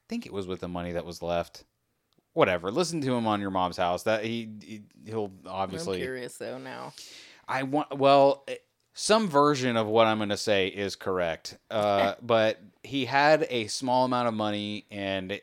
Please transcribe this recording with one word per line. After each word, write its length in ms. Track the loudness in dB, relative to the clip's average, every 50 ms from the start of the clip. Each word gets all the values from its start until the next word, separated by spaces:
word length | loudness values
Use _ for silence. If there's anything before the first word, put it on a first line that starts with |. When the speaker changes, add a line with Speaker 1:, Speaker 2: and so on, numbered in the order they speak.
| _ -10
Speaker 1:
think 180 | -10 -10 -10
it 60 | -8 -8
was 160 | -8 -8 -6
with 100 | -8 -8
the 80 | -8
money 240 | -6 -6 -6 -6 -4
that 140 | -6 -6 -6
was 160 | -8 -10 -8 -4
left. 400 | -2 -2 -2 -2 -4 -8 -20 -20 _ _ _ _ _ _ _ _ _ _ _ _ _ 0
Whatever. 400 | 2 4 4 4 2 0 -2 -2
Listen 280 | 0 -2 -2 -2 -4 -2
to 120 | 0 0
him 140 | 0 0 0
on 120 | 0 0
Your 120 | 0 -2 0
Mom's 240 | 0 0 0 0
House. 260 | 0 0 0 0 0 0
That 220 | 0 0 0 0
he, 240 | -4 -6 -6 -8 -10 -12 -16
he, 220 | -16 -16 -16 -18 -18 -20 _ -20 -14
he'll 240 | -8 -6 -6 -6 -6 -8 -12 -14
obviously 520 | -8 -6 -4 -4 -4 -4 -6 -6 -4 -4 -4
Speaker 2:
I'm 40 | -4
curious, 340 | -6 -8 -8 -10 -12 -12
though, 220 | -10 -10 -10 -10 -10
now. 340 | -12 -12 -12 -12 -12 -14 -14 -16 -18 -20 -20 -20 -20 -20 -20 -16 _
Speaker 1:
I 160 | -6 -4 -4 -2
want, 340 | -2 -2 -2 -4 -4 -2
well, 460 | 2 4 6 8 8 8 6 4 2 -4 -10
eh, 80 | -12 -12 _ _ _ _ _ _ _
some 360 | -4 0 4 4 4 4 4
version 480 | 4 6 6 6 4 2 0 0 2
of 100 | 2 2
what 220 | 4 6 6 6 6
I'm 100 | 4 2
gonna 180 | 0 -2 -2
say 300 | -2 0 2 2 2 2
is 300 | 0 0 -2 -4 -4 -4
correct. 600 | -6 -4 -4 -2 0 0 -2 -2 -4 -8 -14 -18 -18 _ -6
Uh, 440 | -2 0 2 2 4 4 2 2 0 -2
Speaker 2:
<laughs> 40 | -2
Speaker 1:
but 360 | 2 2 4 4 2 0 -2 -8 -20 _ _ -14
he 220 | -8 -6 -4 -4
had 420 | 0 2 2 4 6 4 4 2 0
a 180 | -2 -4 -4 -4
small 360 | -6 -6 -4 0 2 2 2
amount 220 | 2 2 0 0
of 80 | 0 0
money, 520 | -2 -2 -2 -2 -4 -4 -6 -8 -10 -12 -12
and 400 | -10 -8 -4 -4 -4 -4 -4 -6 -8 -8